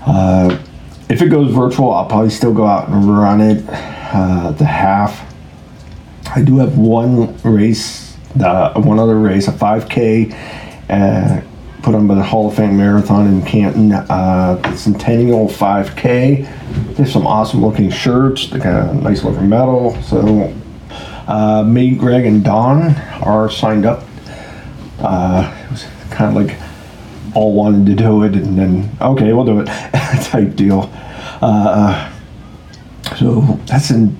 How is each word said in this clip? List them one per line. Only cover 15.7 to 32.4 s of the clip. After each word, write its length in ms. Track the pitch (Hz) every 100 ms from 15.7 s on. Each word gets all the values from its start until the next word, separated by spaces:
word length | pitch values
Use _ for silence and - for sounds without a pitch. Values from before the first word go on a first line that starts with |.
| 101 98
K. 480 | - 123 123 131 139
They 600 | - - - - - -
have 60 | 139
some 180 | - -
awesome 380 | 107 110 -
looking 260 | 107 107 98
shirts, 600 | - 123 123 135 135 -
they 80 | -
got 320 | 92 90 -
a 40 |
nice 300 | 143 - 101
looking 240 | - - 98
medal. 520 | 110 127 127 120 107
So, 500 | - 98 104 107 95 - - - - - - - -
uh, 380 | 107 107 107
me, 300 | 107 120 127
Greg, 320 | 127 123 123 117
and 180 | 104
Don 460 | 98 104 120 143 165 143 - -
are 280 | - 107 107
signed 360 | - 113 107 101
up. 180 | - - - - - - - - - - -
Uh, 560 | - 92 92 92 - -
it 60 | -
was 160 | - - - -
kinda 220 | - 107
like 240 | 107 101 - - - - - - - -
all 180 | - 107
wanted 340 | 104 104 101 101
to 80 |
do 300 | 98 113 107
it, 100 | 107
and 240 | 98 92 92
then, 320 | 92 92 101 -
"Okay, 320 | 123 135 110
we'll 100 | 117
do 160 | 120 107
it," 60 | -
<laughs> 560 | - - - - -
type 340 | - - 104 73
deal. 340 | 98 98 95 - - - - -
Uh, 680 | 123 107 104 107 104 85 73 - - -